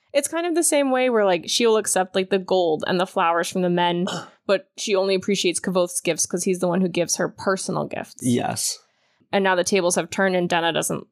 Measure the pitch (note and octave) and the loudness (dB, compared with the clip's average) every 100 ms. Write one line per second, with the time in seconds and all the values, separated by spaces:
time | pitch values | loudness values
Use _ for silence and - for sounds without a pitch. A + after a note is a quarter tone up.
0 | _ C#4+ C#4+ E4 F4 E4 - D4 C#4 B3+ | _ -2 -2 -2 -2 0 2 2 2 2
1 | B3+ A3+ G3 E3+ - - A#3 A3 G#3 F#3 | 2 4 4 2 0 2 4 2 2 0
2 | F#3 G3 F#3+ G3 F#3 F#3 E3+ D#3 - F3+ | 0 -2 0 0 2 2 2 0 0 0
3 | F#3 F#3+ E3+ E3+ F3 F#3+ F3+ F3 F3 F3 | 0 0 2 2 0 0 0 2 0 0
4 | F#3 B3+ - _ - F#3+ - - - F#3+ | -4 -6 -10 _ -2 -2 -2 -8 -2 0
5 | F#3+ F#3+ G#3 G3 F3+ E3 - F3+ F3 - | 2 0 0 0 0 -2 -2 0 0 -2
6 | F3 D#3 - F3+ F#3+ F3+ F3+ F#3 F#3 F3 | -2 -2 -4 -2 -2 0 0 0 0 -2
7 | E3 - F3+ - G3+ F#3+ - D#3 D3 - | -2 -2 -4 -4 -4 -4 -4 -6 -6 -8
8 | - - B2 A#2+ - A2+ - - _ _ | -12 -4 0 0 0 -4 -6 -8 _ _
9 | _ _ _ G3 F#3+ F3+ E3+ G3 F3 F3+ | _ _ _ 0 2 2 2 0 2 0
10 | E3 - F#3+ F3+ F3 E3+ E3 D#3 D#3+ D#3+ | -2 0 0 0 0 0 0 -2 -4 -6
11 | - | -8